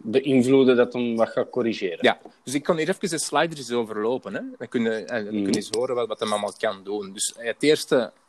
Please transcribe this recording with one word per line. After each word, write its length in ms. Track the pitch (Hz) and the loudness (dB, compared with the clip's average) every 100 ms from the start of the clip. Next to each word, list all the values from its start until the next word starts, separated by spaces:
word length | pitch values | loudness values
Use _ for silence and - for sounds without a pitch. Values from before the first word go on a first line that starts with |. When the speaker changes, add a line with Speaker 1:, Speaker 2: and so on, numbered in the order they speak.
Speaker 1:
beïnvloeden, 720 | 113 123 147 131 123 135 127 120 | -2 0 4 4 6 6 8 6
dat 180 | 120 | 4
hem 220 | 127 120 113 | 0 -2 0
wat 140 | 110 | 0
gaat 200 | - 110 | 0 -4
corrigeren. 480 | 127 117 101 95 82 | -2 -2 -2 -4 0
Speaker 2:
Ja, 180 | 120 - - - | 0 0 -6 -18
dus 100 | - | -6
ik 100 | 143 | -4
kan 140 | 143 165 | 0 0
hier 120 | 156 | -2
even 200 | 190 196 | -2 -4
de 80 | 156 | -4
sliders 520 | - 147 165 151 117 | -2 0 0 -2 -4
overlopen, 640 | 120 110 107 110 127 101 | -2 -2 -2 -2 -2 -4
hè. 80 | 123 262 254 | -8 -10 -12
Dan 100 | 120 | -4
kunnen, 400 | 123 113 110 90 | 0 0 0 -4
eh, 160 | 120 104 | -6 -4
dan 80 | |
Speaker 1:
Mhm. 100 | 107 | -2
Speaker 2:
kunnen 200 | 98 104 | 0 -2
ze 140 | 98 110 | -2 -2
horen 180 | 127 123 | -2 -2
wat, 120 | 113 | -4
wat 120 | 107 | -2
hem 120 | 110 | -2
allemaal 220 | 104 104 - | -2 -2 -2
kan 260 | 110 95 | -4 -4
doen. 300 | 95 104 98 | -6 -8 -8
Dus, 200 | 101 - - | -6 -8 -6
eh, 80 | 117 | -8
het 160 | - | 0
eerste 480 | 143 151 - 143 113 - | 2 2 2 0 0 -6